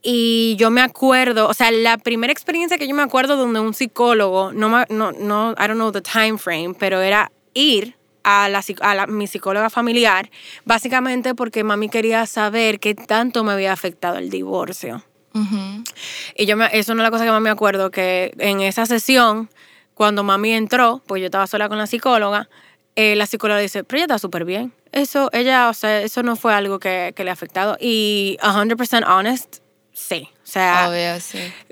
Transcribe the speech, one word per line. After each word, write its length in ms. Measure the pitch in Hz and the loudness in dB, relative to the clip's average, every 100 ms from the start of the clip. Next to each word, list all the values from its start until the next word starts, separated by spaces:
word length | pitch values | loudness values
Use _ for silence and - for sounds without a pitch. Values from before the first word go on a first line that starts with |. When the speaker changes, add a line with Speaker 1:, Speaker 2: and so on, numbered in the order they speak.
Speaker 1:
Y 520 | - 240 233 226 226 208 | 0 0 2 2 2 2
yo 100 | 226 | 4
me 120 | 240 | 4
acuerdo, 680 | 254 - 262 254 254 220 214 | 2 2 4 4 4 2 2
o 40 | |
sea, 180 | 214 233 | 2 2
la 260 | 220 226 226 | 4 2 2
primera 340 | 240 233 240 | 0 -2 -2
experiencia 460 | 302 - 330 339 349 | -2 -2 -2 0 -2
que 100 | 285 | -2
yo 60 | 285 | -2
me 60 | |
acuerdo 340 | 285 262 262 285 | 0 0 2 2
donde 240 | 247 220 | 2 0
un 140 | 220 | -2
psicólogo, 800 | 214 247 - 240 220 196 185 190 | -2 -6 0 2 4 2 0 -2
no 160 | 196 214 | -2 2
ma-, 160 | 233 233 | 2 0
no, 220 | 214 220 | -2 -2
no, 400 | - 208 208 226 | -4 -2 0 -2
I 140 | - 208 | 0 -2
don't 60 | |
know 180 | 226 220 | 0 -2
the 100 | 202 | -2
time 360 | - 226 220 220 | -4 0 0 0
frame, 380 | - 165 170 185 | -4 -4 -6 -2
pero 220 | 196 190 | 0 2
era 300 | 190 208 - _ _ - | 2 2 0 _ _ 0
ir 400 | 294 220 220 - _ _ | 2 2 -2 -14 _ _
a 240 | - 202 202 | 2 4 4
la 120 | 196 | -2
psic-, 220 | 196 190 | -4 -2
a 120 | 208 202 | 0 0
la, 120 | 202 | -2
mi 180 | 214 202 | -4 -6
psicóloga 420 | 190 190 196 220 | -6 -4 0 0
familiar, 600 | - 240 240 226 190 - - - - - | 0 0 4 4 4 0 -16 -20 -20 0
básicamente 680 | 226 254 254 254 254 247 247 | 0 2 0 0 -2 -2 -4
porque 280 | 233 220 | -4 -2
mami 260 | 214 208 214 | 0 -2 -2
quería 360 | 226 220 226 226 | -2 0 0 -2
saber 540 | - 214 220 226 208 | -2 -2 0 0 0
qué 140 | 208 | -4
tanto 500 | 208 - 220 247 233 | -4 -2 0 0 -2
me 100 | 214 | -2
había 200 | 196 190 | 0 -2
afectado 440 | 185 185 175 180 180 | -2 -6 -6 -6 -6
el 120 | 180 | -6
divorcio. 760 | 190 185 185 175 185 123 120 _ _ _ | -8 -6 -6 -6 -10 -12 -12 _ _ _
Speaker 2:
Ujú. 500 | 220 208 202 196 202 233 - - - - - | -6 -4 -4 -6 -12 -14 -14 -14 -12 -12 -4
Speaker 1:
Y 100 | 208 | 0
yo 100 | 214 | 2
me, 100 | 226 | 2
eso 80 | 214 | 0
es 120 | 208 | 0
una 140 | 226 | 0
de 60 | 226 | 0
las 20 | |
cosas 140 | 226 226 | 0 0
que 60 | |
más 100 | 214 | 2
me 80 | 220 | 2
acuerdo, 400 | 208 208 196 190 | 2 2 2 -2
que 420 | 190 185 185 185 - | -2 -2 -2 -4 -4
en 240 | 202 196 | -2 0
esa 240 | 196 190 226 | -2 -2 -2
sesión, 640 | 233 - 262 233 214 220 _ - _ _ _ | -2 2 4 4 2 -6 _ -20 _ _ _
cuando 280 | 208 208 | 2 2
mami 300 | 202 196 214 | 2 2 2
entró, 480 | 226 220 247 240 202 - | 0 0 4 4 2 -6
pues 140 | 190 | -6
yo 40 | 185 | -2
estaba 220 | 190 190 | -2 -2
sola 200 | 208 208 | -2 -2
con 100 | 214 | -4
la 80 | 214 | -4
psicóloga, 600 | 233 262 233 202 208 - _ _ _ _ - | -2 2 2 2 -2 -6 _ _ _ _ 0
eh, 200 | 214 208 | 2 2
la 100 | 208 | 0
psicóloga 340 | 220 220 208 | -2 0 0
dice, 240 | 202 202 | 0 -6
"Pero 140 | 175 277 | -4 -2
ella 80 | 339 | 0
está 140 | 226 | -2
súper 260 | 185 170 170 | -2 -6 -4
bien. 280 | 190 247 _ _ | -4 -6 _ _
Eso, 360 | 277 277 285 269 | -4 -2 0 0
ella, 360 | 233 247 262 240 | 0 2 4 2
o 40 | |
sea, 280 | 226 214 214 | 0 -2 0
eso 220 | 214 - | -2 -4
no 120 | 240 226 | -4 -2
fue 180 | 233 | 0
algo 260 | 208 202 196 | 0 0 -4
que, 340 | 196 185 175 - | -4 -2 -4 -6
que 80 | |
le 80 | 185 | -8
ha 20 | |
afectado." 420 | 180 170 185 202 - | -8 -6 -4 -2 -2
Y 580 | 240 220 208 208 196 - | 0 0 0 0 -2 0
a 160 | 208 202 | 2 2
hundred 180 | 208 233 | 0 -2
percent 280 | 240 233 - | 0 0 4
honest, 500 | 185 208 254 - - _ _ _ | 2 2 -2 -6 -20 _ _ _
sí. 340 | - - 165 - _ | -16 -8 -8 -10 _
O 40 | - | -8
sea, 400 | 190 185 175 175 | 0 2 4 2
Speaker 2:
Obvio, 300 | 175 175 175 | 0 -2 -4
sí. 200 | - 190 180 - - | -8 -12 -12 -14 -20